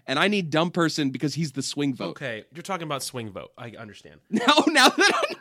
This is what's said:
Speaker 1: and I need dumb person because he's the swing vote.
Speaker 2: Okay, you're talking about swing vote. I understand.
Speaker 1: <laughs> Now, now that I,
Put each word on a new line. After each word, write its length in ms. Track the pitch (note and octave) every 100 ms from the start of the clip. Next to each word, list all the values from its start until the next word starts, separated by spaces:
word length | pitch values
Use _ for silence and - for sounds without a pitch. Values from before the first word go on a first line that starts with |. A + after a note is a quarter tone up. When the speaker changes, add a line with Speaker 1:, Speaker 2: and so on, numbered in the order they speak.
| -
Speaker 1:
and 140 | C3+
I 80 | F#3
need 220 | G#3 E3+
dumb 220 | D#3 F3
person 380 | F3 E3 D#3+ C#3
because 240 | C3 D3+ C3+
he's 180 | D#3+
the 80 | C#3
swing 320 | C3 - C#3+
vote. 160 | A#2 G2
Speaker 2:
Okay, 340 | - C#3 A2 -
you're 100 | D#3
talking 200 | F3 F#3 E3
about 180 | C#3
swing 260 | - B2+ A2
vote. 200 | F#2 - -
I 140 | A#2+
understand. 480 | G#2 A2 F#2+ E2 D2+ -
Speaker 1:
<laughs> 40 |
Now, 340 | G3+ A#3+ D4+ -
now 220 | D4+ C4+
that 220 | - G4
I, 200 | - D#5 -